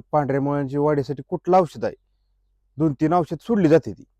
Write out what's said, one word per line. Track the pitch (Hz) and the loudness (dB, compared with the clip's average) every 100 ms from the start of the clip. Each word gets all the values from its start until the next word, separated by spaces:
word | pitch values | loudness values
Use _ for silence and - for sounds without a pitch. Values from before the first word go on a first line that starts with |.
| - | -4
पांढऱ्या | 151 139 139 | -2 0 -2
मुळ्यांची | 139 143 139 143 | -2 -2 -4 -2
वाढीसाठी | 147 151 135 139 135 | 0 0 -2 -8 -8
कुठलं | 180 - 180 | -8 2 2
औषध | 170 - 110 | 2 -2 -8
आहे? | - _ _ _ _ _ _ _ - | -8 _ _ _ _ _ _ _ -4
दोन | 160 | -2
तीन | 139 156 | 0 0
औषध | 180 165 160 | 0 -2 -6
सोडली | - 226 165 | -4 0 4
जाते | 156 117 | 4 2
ती, | 95 - | -12 -16